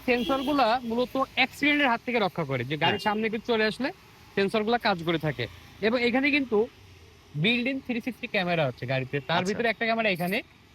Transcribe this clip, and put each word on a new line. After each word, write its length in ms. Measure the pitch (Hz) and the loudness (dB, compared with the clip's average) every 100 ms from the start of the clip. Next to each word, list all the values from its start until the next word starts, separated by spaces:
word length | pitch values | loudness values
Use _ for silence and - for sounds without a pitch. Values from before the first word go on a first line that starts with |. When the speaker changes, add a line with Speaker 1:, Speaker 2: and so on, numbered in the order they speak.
Speaker 1:
সেন্সরগুলা 720 | - 247 233 269 277 285 220 254 | 2 0 2 0 0 2 4 2
মূলত 400 | 240 226 247 262 262 | 0 -2 0 0 -2
অ্যাক্সিডেন্টের 540 | - 262 - 294 294 269 | 0 0 2 2 4 2
হাত 120 | 226 | 0
থেকে 140 | - 233 | 0 0
রক্ষা 240 | 190 - | 0 -2
করে, 200 | 139 135 | -2 -2
যে 140 | 123 151 | -2 0
গাড়ির 80 | |
Speaker 2:
হ্যাঁ। 140 | 165 202 | 0 0
Speaker 1:
সামনে 300 | 214 214 220 | 0 0 -2
কিছু 240 | 220 - | -4 0
চলে 120 | 226 | 2
আসলে 260 | 214 - 277 392 - - - | 2 0 -6 -6 -20 -20 -6
সেন্সরগুলা 420 | - 196 220 214 240 | 0 2 2 2 2
কাজ 260 | 226 180 | 2 0
করে 140 | 165 160 | 0 0
থাকে। 300 | 156 135 110 - - - | 0 -4 -6 -8 -18 -4
এবং 220 | 208 247 | 0 2
এখানে 280 | 240 254 285 | 2 2 2
কিন্তু 360 | 285 247 208 240 - - - - - - 147 | 0 2 0 0 -6 -20 -20 -20 -20 -10 -2
built-in 420 | 190 240 240 269 | 0 2 0 -4
থ্রি 220 | - 240 | -4 -6
সিক্সটি 260 | 262 - 247 | -6 -10 -4
ক্যামেরা 380 | 208 175 170 | -2 0 0
আছে 200 | 135 - | 0 -2
গাড়িতে, 340 | 123 135 127 143 | -4 -4 -2 -6
তার 180 | - 170 | -2 -2
Speaker 2:
আচ্ছা। 160 | 180 | 0
Speaker 1:
ভিতরে 160 | 214 233 | 0 -2
একটা 160 | 214 | 0
ক্যামেরা 240 | 226 226 220 | -2 0 0
এখানে, 320 | 175 175 220 - - - | 0 -2 -4 -6 -20 -20